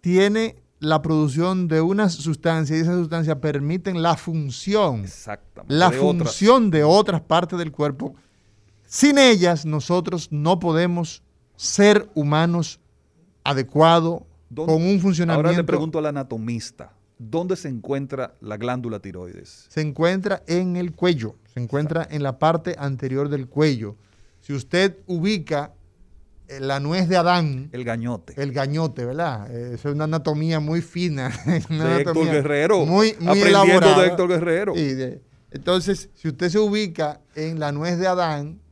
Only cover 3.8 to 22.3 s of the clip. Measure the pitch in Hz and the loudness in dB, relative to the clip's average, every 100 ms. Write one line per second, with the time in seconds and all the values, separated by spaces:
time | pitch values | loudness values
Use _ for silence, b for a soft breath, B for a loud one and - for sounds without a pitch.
3.8 | 190 175 165 165 - 160 139 123 - 208 | -4 -2 0 0 -4 -6 -6 -8 -2 0
4.8 | 190 117 98 - - 104 _ - - 147 | 0 -2 -8 -14 -16 -16 _ -20 -2 4
5.8 | 180 - 185 175 165 - 202 254 214 160 | 4 4 2 2 -2 2 6 6 6 4
6.8 | 151 190 202 165 - 160 180 180 160 - | 6 6 4 -2 0 0 0 -6 -6 -4
7.8 | 147 135 277 - b b b b _ _ | -4 -4 -10 -12 b b b b _ _
8.8 | _ - 294 277 262 208 175 165 156 151 | _ 2 4 8 8 6 4 2 -2 -4
9.8 | 135 180 175 180 - 147 151 180 170 160 | 0 -2 0 -8 -6 -2 0 0 0 0
10.8 | 180 175 160 - _ _ _ _ - - | 0 -2 -6 -10 _ _ _ _ -6 4
11.8 | 202 190 - - 147 151 170 170 160 - | 6 6 2 -4 0 2 2 0 -4 -10
12.8 | _ _ _ _ _ _ - 135 127 147 | _ _ _ _ _ _ -4 -4 -2 4
13.8 | 160 170 165 170 - _ _ 117 165 160 | 6 6 2 -6 -12 _ _ -8 0 0
14.8 | 175 202 196 165 170 160 156 175 160 151 | 2 2 2 0 0 2 2 0 0 -2
15.8 | 160 156 151 143 135 113 110 117 - _ | -2 -4 -4 -6 -8 -8 -6 -6 -10 _
16.8 | - _ _ _ 113 160 180 185 147 123 | -20 _ _ _ -6 -6 -4 -6 -6 -10
17.8 | - 139 139 135 123 _ 104 104 120 127 | -6 -6 -6 -8 -10 _ -14 -8 -6 -6
18.8 | 120 104 98 90 90 92 - - _ - | -6 -10 -12 -14 -16 -18 -20 -20 _ -6
19.8 | 151 139 170 190 196 196 - 170 185 180 | -4 0 0 0 -2 -6 -2 -2 0 -4
20.8 | 175 160 180 156 110 - _ - 117 143 | -6 -2 0 0 -4 -12 _ -10 -4 -4
21.8 | 151 165 156 151 139 | -2 -4 -6 -4 -4